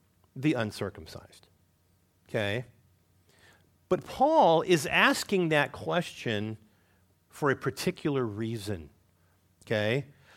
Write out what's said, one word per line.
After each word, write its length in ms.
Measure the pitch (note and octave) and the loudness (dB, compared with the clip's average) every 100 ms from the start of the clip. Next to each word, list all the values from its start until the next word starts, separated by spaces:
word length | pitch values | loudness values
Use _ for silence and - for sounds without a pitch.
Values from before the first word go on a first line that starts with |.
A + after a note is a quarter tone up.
| _ _ _ C3+ | _ _ _ -4
the 180 | D3+ | -2
uncircumcised. 960 | B2 A2 - G2+ - D#2+ - - - _ _ _ _ _ _ _ _ _ | 0 -2 -4 -8 -8 -18 -20 -20 -20 _ _ _ _ _ _ _ _ _
Okay? 380 | A#2+ G2+ A2+ B2+ _ _ _ _ _ _ _ _ _ _ _ _ | -2 -2 -2 -6 _ _ _ _ _ _ _ _ _ _ _ _
But 180 | F#3 - | -2 -2
Paul 580 | - C#4 D#4+ F#3+ D#3+ | 0 4 6 6 6
is 220 | E3 E3+ D3 | 4 2 2
asking 600 | E3 A3+ C#4 - F#3+ E3+ | 4 4 2 0 0 2
that 220 | D3+ C3 | 2 0
question 840 | - C3+ E3 E3 - B2+ G#2+ G#2+ A2 _ _ _ _ _ _ _ | -4 -4 -2 -4 -8 -4 -4 -4 -8 _ _ _ _ _ _ _
for 220 | - C#3+ | -2 0
a 40 | C3 | 0
particular 720 | C#3 C3 F#3 F3+ D#3 C3+ A#2 | -4 -4 -6 -4 -4 -2 -4
reason. 640 | G2+ A2+ A2+ G2+ F#2 D2 _ _ _ _ _ _ _ - | -4 -6 -6 -8 -10 -10 _ _ _ _ _ _ _ -4
Okay? 420 | A2 G#2 C3 C#3 _ _ | -2 0 -2 -4 _ _